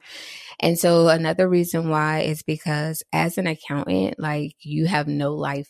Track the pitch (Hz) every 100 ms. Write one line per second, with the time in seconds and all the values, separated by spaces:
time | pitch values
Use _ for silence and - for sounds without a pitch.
0 | - - - - - - 165 170 175 170
1 | 165 165 160 175 185 180 175 165 165 156
2 | 151 156 - 156 - 156 160 147 156 160
3 | - 160 170 196 180 156 - 143 - 185
4 | - - 156 151 151 - 147 151 160 156
5 | 147 143 143 151 147 143